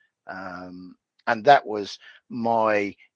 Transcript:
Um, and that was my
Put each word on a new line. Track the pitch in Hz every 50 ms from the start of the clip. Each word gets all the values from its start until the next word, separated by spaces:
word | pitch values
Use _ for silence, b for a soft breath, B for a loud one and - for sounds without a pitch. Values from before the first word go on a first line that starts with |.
| _ _ _ _ _
Um, | - 95 95 95 92 90 90 92 92 90 92 92 90 - _ _ _ _ _ _
and | 117 120 110 104
that | 143 139 - -
was | 101 107 104 98 92 - B B B B B B _
my | - 120 113 117 117 113 110 110 107 104 101 98 90 b b b _